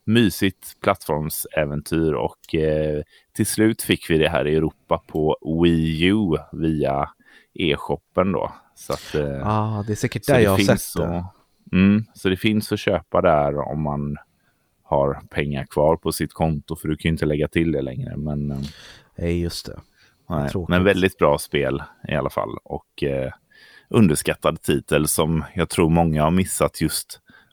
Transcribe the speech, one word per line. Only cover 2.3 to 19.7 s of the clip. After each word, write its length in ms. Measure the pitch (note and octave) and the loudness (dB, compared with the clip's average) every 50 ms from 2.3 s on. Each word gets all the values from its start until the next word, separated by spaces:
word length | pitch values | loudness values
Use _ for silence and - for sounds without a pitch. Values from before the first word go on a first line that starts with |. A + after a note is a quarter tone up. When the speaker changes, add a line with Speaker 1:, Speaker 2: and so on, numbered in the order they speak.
| - _ - - - | -6 _ -8 -4 -2
Speaker 1:
eh, 480 | D#2+ D#2 D#2 D#2 D#2 D#2 D2+ D2+ D2+ D#2 - _ _ _ _ _ | 0 0 2 0 0 0 -2 -2 -4 -8 -10 _ _ _ _ _
till 100 | - A2 | -4 -2
slut 360 | - - G#2+ G#2+ A2 A#2 - | -2 2 2 2 2 2 0
fick 280 | - - F#2 - - - | 0 -2 -2 -2 0 0
vi 80 | E2 D#2 | 2 2
det 100 | D#2 D#2 | 4 2
här 180 | E2+ C2 C#2 | 2 0 0
i 100 | D2 D#2 | 2 2
Europa 460 | D#2+ D#2 D2+ - _ _ - E2 D#2+ - | 2 0 0 -4 _ _ -4 -4 -4 -4
på 300 | - - D#2+ D2+ D2+ D2+ - - D#2 D#2+ E2 E2+ | -6 -4 0 0 0 0 -2 -4 -4 0 2 4
Wii 400 | E2+ E2+ E2 D#2+ D#2+ D#2+ D#2 F2 | 4 4 4 2 0 0 2 2
U 300 | F#2 G2+ A2 G#2 E2+ D2+ D2 - - | 2 2 2 2 0 -2 -2 -4 -10
via 580 | D2+ D2 D#2+ D#2+ D#2+ D2 C2+ C2+ C#2 C#2+ C#2+ - - _ _ _ - - _ _ _ | -8 -4 -2 -2 0 0 0 0 0 -2 -4 -4 -8 _ _ _ -20 -20 _ _ _
e-shoppen 800 | - F2+ D2+ C#2+ - - - C#2+ - _ _ _ F2+ F#2 G2 | -2 0 0 0 -2 -2 -6 -6 -8 _ _ _ 0 0 0
då. 200 | F2+ - - - - - _ _ _ | 0 -2 -4 -6 -8 -14 _ _ _
Så 180 | - - - | -16 -8 -8
att, 220 | C#2 - - - - | -8 -8 -6 -6 -4
eh, 340 | D2+ D2 C#2+ C#2 C2+ C#2 G#2 | -2 -2 -2 -4 -4 -4 -2
Speaker 2:
Ah, 340 | G#2+ G#2+ G#2+ A2 A2 G#2 G#2+ | -2 -2 -2 -2 -4 -6 -4
det 60 | A2+ | -6
är 40 | G#2 | -4
säkert 280 | - - A#2+ - - - | -4 -4 -4 -4 -6 -2
Speaker 1:
så 80 | - | 2
Speaker 2:
där 60 | C#3 B2 | 4 4
Speaker 1:
det 60 | G#2+ | 4
Speaker 2:
jag 60 | G2+ | 4
har 60 | F#2+ F#2+ | 4 4
Speaker 1:
finns 240 | G2 - - - - - | 4 2 2 0 -2 -6
Speaker 2:
sett 100 | - E2+ | -4 -4
det. 140 | D#2+ E2+ E2+ F2 | -4 -2 -4 -6
Speaker 1:
att, 160 | F2 F#2 - _ _ _ _ _ _ - | -8 -10 -16 _ _ _ _ _ _ -2
mm, 320 | F#2 F#2 F#2+ G2+ G#2 G#2+ A2 - _ | 2 4 6 6 4 2 0 -4 _
så 140 | - - F#2+ | -4 -2 -2
det 80 | F#2 | 0
finns 360 | - - A2 G#2 G#2+ G#2 - | 0 0 0 0 0 0 -2
att 60 | G#2+ G#2 | -4 -2
köpa 400 | - G#2+ F#2+ E2+ - _ - F2 | 0 0 0 0 -2 _ 0 2
där 380 | F#2 F2 D#2 D2 C#2+ C#2+ C#2+ D2 | 4 4 4 4 2 0 0 -2
om 240 | C#2+ - C#2+ D#2 | -4 -4 -4 -4
man 340 | D2+ D2 C#2+ D2 D2 D2 D2 - - _ _ _ _ _ _ _ _ _ _ _ | -2 -2 -2 -4 -4 -6 -6 -10 -12 _ _ _ _ _ _ _ _ _ _ _
har 380 | _ - D#2 C#2 C#2 C#2 C2+ - - - | _ -2 0 2 2 0 -2 -4 -10 -6
pengar 340 | - E2+ C#2+ D2 C#2+ C2+ C#2 | -4 -4 -2 -2 -4 -6 -8
kvar 320 | - - D2+ D2 D#2 E2 | -4 0 2 4 4 2
på 160 | - - E2 | 2 0 -4
sitt 200 | - - E2 - | -4 -4 -6 -6
konto, 440 | - - E2 D#2+ D#2 D2 - - D#2+ | -2 -2 -2 0 0 -4 -6 -8 -12
för 120 | - - D#2 | -8 -4 -6
du 80 | D#2 | -6
kan 120 | - - E2+ | -2 0 -2
ju 40 | |
inte 140 | D#2+ D2+ D#2+ | 0 0 0
lägga 220 | D2+ D2+ D2 D2+ - | -2 0 0 -2 -2
till 240 | - E2+ E2 E2 | 0 0 0 0
det 100 | D2+ C#2 | -2 -2
längre. 340 | C2+ C2 C2 B1+ - - - | -4 -6 -8 -10 -10 -10 -8
Men, 340 | C#2+ D2 D2+ D2 D2 D2 D2 | -8 -8 -6 -6 -6 -6 -6
eh, 80 | C#2 C2+ C#2 C#2+ - - - - - - _ _ _ - | -6 -8 -10 -10 -12 -18 -20 -20 -20 -20 _ _ _ -6
Speaker 2:
Nej, 220 | E2+ E2+ E2+ E2+ | -4 -4 -2 -2
just 260 | E2+ E2 - - - | -2 -4 -6 -8 -12
det. 140 | - | -12